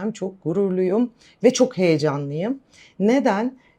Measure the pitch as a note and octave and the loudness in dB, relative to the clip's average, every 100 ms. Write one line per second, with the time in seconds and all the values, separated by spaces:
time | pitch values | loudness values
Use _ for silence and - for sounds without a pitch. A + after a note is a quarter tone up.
0 | G3+ A3 F#3 F#3+ D3 E3+ G3 F#3 F#3 G3+ | -8 -8 -10 -8 -4 -2 -2 0 0 0
1 | B3 - _ _ A#3+ - B3 - F3+ D#3 | -2 -6 _ _ 2 4 0 2 2 2
2 | D3+ C#3 C#3+ D3+ G3+ C4+ _ - - - | 0 -2 -6 -6 -6 -6 _ -20 -16 -2
3 | G3+ C4+ A#3 G3 B3 - _ | 2 2 2 0 -4 -8 _